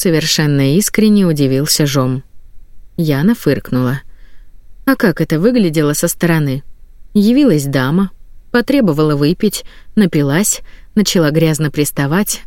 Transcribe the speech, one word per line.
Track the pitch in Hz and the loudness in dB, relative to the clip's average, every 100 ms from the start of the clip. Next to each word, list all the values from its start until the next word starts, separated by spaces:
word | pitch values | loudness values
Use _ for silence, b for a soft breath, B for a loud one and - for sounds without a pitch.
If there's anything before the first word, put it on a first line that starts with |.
совершенно | 190 156 160 - 151 143 135 165 | 0 0 0 0 0 2 2 2
искренне | 202 - 214 202 185 | 0 2 4 4 2
удивился | 147 135 131 151 - 147 | 2 2 0 0 0 0
Жом. | 135 127 131 - - - - - - - - | 2 0 -2 -8 -20 -18 -18 -18 -20 -14 -4
Яна | 160 139 180 233 | -2 2 2 0
фыркнула. | - 127 - 127 127 135 - - - - - - - - - | 0 -2 -2 -2 0 -2 -8 -18 -16 -18 -18 -20 -20 -8 -2
А | 269 | 0
как | 208 - | 0 0
это | 160 156 | -2 0
выглядело | 208 247 180 156 147 | 2 2 2 2 0
со | 147 175 | 0 -2
стороны? | - 170 165 143 131 - - - - - | -2 0 0 0 -4 -8 -18 -20 -20 -4
Явилась | 208 208 254 277 151 139 | 0 2 4 4 2 0
дама, | 139 127 170 196 - - - - | 0 0 0 -2 -6 -20 -20 -4
потребовала | 240 240 277 208 147 156 143 | -2 2 2 2 2 2 2
выпить, | 147 180 214 - b b b - | 0 2 -2 -2 b b b 0
напилась, | 190 160 143 151 214 - b b b - | 2 2 0 0 0 -4 b b b -2
начала | 190 190 151 | 0 2 2
грязно | 160 160 151 151 | 2 2 0 -2
приставать, | 151 147 - 139 170 208 - | -2 -2 -2 0 0 -2 -6